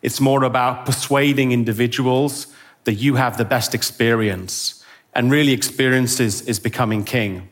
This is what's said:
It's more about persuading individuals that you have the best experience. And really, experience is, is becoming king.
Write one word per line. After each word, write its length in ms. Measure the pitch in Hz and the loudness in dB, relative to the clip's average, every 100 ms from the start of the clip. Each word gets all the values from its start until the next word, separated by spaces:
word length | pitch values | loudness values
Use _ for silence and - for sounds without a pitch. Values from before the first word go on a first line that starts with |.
It's 180 | 123 - | -6 0
more 240 | 135 139 | 2 2
about 400 | 131 123 123 120 | 2 2 0 -2
persuading 680 | - 131 - 139 143 139 131 | -4 -4 0 2 2 2 2
individuals 960 | 120 117 110 120 123 127 127 143 143 - - - _ | 2 0 0 0 0 0 2 0 -4 -14 -20 -20 _
that 100 | - | -4
you 200 | 101 135 | 0 2
have 240 | 127 127 - | 2 0 0
the 80 | 110 | 0
best 280 | 123 - | 0 0
experience. 1080 | - - - 117 113 107 92 92 - - - - - _ | -4 -4 0 2 2 0 -2 -8 -6 -6 -8 -20 -20 _
And 160 | - 120 | -2 2
really, 220 | 147 143 | 4 4
experience 680 | 127 - - 131 131 123 - | 2 -2 0 2 2 0 0
is, 220 | 117 101 | 0 -2
is 160 | - 107 | -4 -4
becoming 440 | 120 - 104 110 | -4 -2 -2 -2
king. 440 | 101 127 104 92 90 | -2 -2 -2 -6 -12